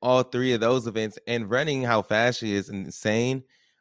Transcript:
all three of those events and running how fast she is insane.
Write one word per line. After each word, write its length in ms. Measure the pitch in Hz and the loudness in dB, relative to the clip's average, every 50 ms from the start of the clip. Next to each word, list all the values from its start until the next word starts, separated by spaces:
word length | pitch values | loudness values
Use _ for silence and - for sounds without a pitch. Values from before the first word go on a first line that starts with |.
all 220 | - 127 127 127 123 | 0 2 4 4 2
three 300 | - - 123 127 131 120 | 0 -2 -2 0 0 2
of 80 | 107 | 2
those 260 | 113 117 127 131 113 | 2 2 2 2 -2
events 320 | 117 101 113 110 107 - - - | -4 -4 -4 -4 -4 -6 -8 -6
and 220 | 95 - 117 110 95 | -4 -4 -2 -2 -2
running 340 | 117 131 156 156 139 131 127 | -2 -2 0 0 -2 -2 0
how 180 | 120 113 107 | 2 2 2
fast 380 | 95 - 107 110 117 123 120 - | 2 2 2 2 2 2 0 -2
she 140 | 117 107 101 | -2 -2 -2
is 160 | 101 95 - | -2 -4 -4
insane. 760 | 104 95 90 67 - - - 107 107 113 120 127 135 131 - _ _ _ _ _ _ _ | -8 -8 -8 -10 -8 -4 -2 0 2 2 2 0 -2 -4 -8 _ _ _ _ _ _ _